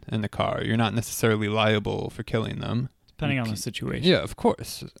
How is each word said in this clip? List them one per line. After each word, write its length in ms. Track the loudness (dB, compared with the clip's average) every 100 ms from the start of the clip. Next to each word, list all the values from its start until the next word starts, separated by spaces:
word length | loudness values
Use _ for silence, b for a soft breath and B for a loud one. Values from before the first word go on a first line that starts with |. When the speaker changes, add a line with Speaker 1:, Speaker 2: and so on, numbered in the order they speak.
| -4
Speaker 1:
in 100 | -4
the 80 | -2
car, 340 | 0 0 0
you're 140 | 0 2
not 180 | 2 0
necessarily 520 | -2 2 2 4 2
liable 600 | 2 4 4 2 -2 -4
for 140 | -8
killing 340 | -4 -2 -2 -4
them. 300 | -2 -2 -2 -8 _
Speaker 2:
Depending 260 | -4 -2 0
Speaker 1:
You 60 |
Speaker 2:
on 60 | -2
the 40 | -4
Speaker 1:
c-, 60 |
Speaker 2:
situation. 420 | -6 -6 -4 0
Speaker 1:
yeah, 140 | 4 4
of 120 | 2 0
course. 480 | 0 0 -4 -10 -12 -16